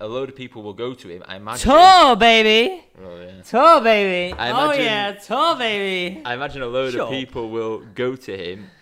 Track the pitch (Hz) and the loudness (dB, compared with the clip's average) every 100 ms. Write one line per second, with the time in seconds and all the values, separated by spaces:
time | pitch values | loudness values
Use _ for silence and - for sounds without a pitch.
0 | 107 123 135 131 127 113 104 98 123 127 | -10 -8 -10 -12 -18 -14 -14 -10 -10 -10
1 | 98 87 - 95 104 120 220 302 370 370 | -16 -18 -16 -16 -12 -4 2 6 8 8
2 | 294 220 233 226 220 220 247 359 _ - | 6 6 4 4 4 2 0 -4 _ -20
3 | 92 87 175 - - 226 262 226 226 214 | -18 -18 -18 -20 -4 2 6 6 4 2
4 | 196 180 180 180 - 247 302 285 240 208 | 0 -2 -6 -6 -4 0 0 0 -2 -2
5 | 202 196 - 247 320 294 233 208 196 185 | -6 -8 -6 -2 0 0 -4 -4 -4 -4
6 | 175 190 190 120 143 135 123 127 131 123 | -6 -8 -8 -8 -8 -8 -6 -4 -4 -4
7 | 117 135 131 131 113 113 113 110 113 98 | -6 -6 -8 -10 -8 -6 -6 -8 -12 -6
8 | 127 131 - 95 87 98 95 _ | -6 -6 -12 -10 -10 -12 -16 _